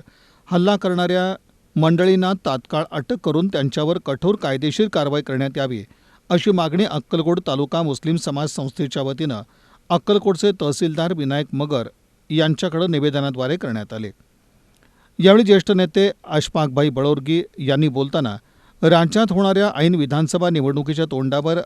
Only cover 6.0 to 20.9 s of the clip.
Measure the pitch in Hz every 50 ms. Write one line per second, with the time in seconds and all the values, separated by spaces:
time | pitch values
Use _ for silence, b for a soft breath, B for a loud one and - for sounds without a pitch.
6 | b b b b b - 180 175 - 214 196 180 165 160 143 175 214 202 - 151
7 | - - - 165 156 160 175 180 180 - 139 139 143 135 - 165 170 151 139 123
8 | - 156 165 170 - - - 143 147 143 - - 139 135 - - 160 131 - 143
9 | 135 135 135 127 160 151 127 104 - - b b b b b b b b 175 175
10 | - - 208 208 - 196 190 156 - 202 196 190 160 147 139 - 190 165 156 151
11 | 165 175 185 160 143 135 139 147 151 - - 135 147 147 147 123 113 - - _
12 | _ _ _ _ _ - 156 156 160 160 156 - - 180 160 165 180 180 165 147
13 | 143 147 135 143 143 139 127 123 127 131 156 180 - 139 113 110 104 98 113 110
14 | 110 101 - _ _ _ _ _ _ _ _ _ _ _ b b b b b b
15 | b b b - 165 190 196 220 240 190 202 190 - - 208 185 185 165 - 190
16 | 196 202 - _ - - 160 151 - - - 170 156 147 127 139 147 151 127 131
17 | 135 143 147 143 131 143 160 170 170 - _ - 147 131 135 139 156 151 123 135
18 | 135 139 - 170 147 113 101 101 - b b b b b b b - 165 175 165
19 | 170 160 - 208 226 - 180 185 196 190 190 196 202 208 - 135 151 170 185 170
20 | 147 131 139 151 160 147 - 175 175 175 170 156 131 135 139 147 143 147